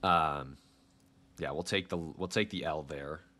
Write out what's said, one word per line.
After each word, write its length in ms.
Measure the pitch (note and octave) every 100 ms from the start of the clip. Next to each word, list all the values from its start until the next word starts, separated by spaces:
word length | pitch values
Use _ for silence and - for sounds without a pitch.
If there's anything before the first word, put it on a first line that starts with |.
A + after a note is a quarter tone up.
Um, 540 | F#2+ F2 D#2+ C#2+ C2+ C#2 - _ _ _ _ - - -
yeah, 120 | D2+
we'll 120 | D2
take 280 | F2 G2+ F2+
the, 80 | F2+
we'll 300 | D#2+ - F2+
take 200 | A2+ G#2+
the 160 | F#2+
L 180 | D#2 D#2
there. 380 | C#2+ D2 C#2+ D#2 -